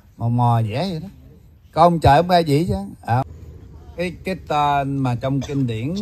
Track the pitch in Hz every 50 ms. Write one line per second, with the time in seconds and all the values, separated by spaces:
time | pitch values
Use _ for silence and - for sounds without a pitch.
0 | - - - - 113 120 120 120 120 120 120 117 113 104 104 131 175 196 180 156
1 | 165 196 - - - - - - - - - - _ - - 156 165 175 170 160
2 | - 147 139 151 170 180 185 175 170 156 139 143 170 196 196 190 202 196 - -
3 | - - 113 127 135 - - - - - - - - - - - - - - -
4 | 175 180 151 - - - - 143 - - 160 147 147 143 143 143 139 139 139 139
5 | 135 127 123 117 123 135 139 139 120 - 143 139 135 120 113 110 117 143 180 202